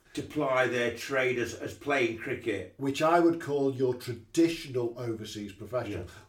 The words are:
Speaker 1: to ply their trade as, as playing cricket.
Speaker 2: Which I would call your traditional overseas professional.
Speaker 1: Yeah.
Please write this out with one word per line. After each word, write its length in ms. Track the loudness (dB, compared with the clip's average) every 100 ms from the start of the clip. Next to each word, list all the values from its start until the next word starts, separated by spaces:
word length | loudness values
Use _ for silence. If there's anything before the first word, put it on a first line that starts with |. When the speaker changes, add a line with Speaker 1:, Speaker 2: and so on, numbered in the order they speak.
| _
Speaker 1:
to 80 | -8
ply 440 | -6 -2 2 2 2
their 260 | 2 0
trade 440 | -2 -2 0 2 0
as, 160 | -2
as 200 | -4 -10
playing 440 | -8 -2 2 2 0
cricket. 560 | -6 -4 -2 -4 -6 -4
Speaker 2:
Which 240 | -2 2
I 160 | 6 8
would 200 | 6 4
call 340 | 0 2 2
your 200 | 2 0
traditional 1000 | 0 -6 -10 -4 2 2 2 -4 -2 -2 -4
overseas 560 | -6 -6 -8 -10 -10
professional. 480 | -12 -6 -4 -4 -6
Speaker 1:
Yeah. 60 | -8 -14